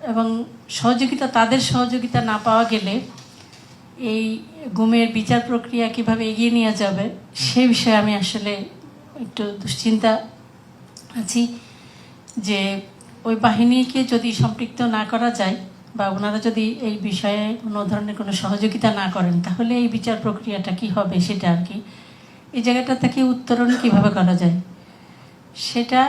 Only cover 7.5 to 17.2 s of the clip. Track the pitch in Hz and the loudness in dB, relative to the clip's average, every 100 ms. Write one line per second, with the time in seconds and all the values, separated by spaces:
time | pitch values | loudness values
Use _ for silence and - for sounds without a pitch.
7.5 | - 254 226 - 220 208 208 180 220 202 | 4 4 4 4 4 4 0 -2 -4 -4
8.5 | 202 196 - - - - - 240 - 208 | -6 -8 -14 -20 -20 -20 -14 -12 -6 -6
9.5 | 202 190 - 226 220 226 220 - - - | -6 -8 -4 0 2 4 0 -2 -18 -20
10.5 | - - - - - - 240 196 240 233 | -20 -20 -20 -20 -20 -14 -10 -4 0 0
11.5 | 240 - - - - - - - - 196 | -2 -18 -20 -20 -20 -20 -20 -14 -8 -2
12.5 | 202 196 196 196 - - - 226 226 233 | 0 0 -4 -8 -20 -20 -10 -4 2 2
13.5 | 214 240 254 254 269 262 233 233 214 233 | 4 4 4 2 0 0 0 0 0 0
14.5 | 214 240 - 240 220 214 233 240 233 190 | 0 -8 -2 -2 0 -2 0 0 0 -2
15.5 | 226 - - - 220 196 190 208 214 226 | -2 -8 -18 -18 -4 -2 -2 -2 0 -2
16.5 | 220 220 240 240 208 196 185 | 0 -2 -2 -4 -4 -4 -2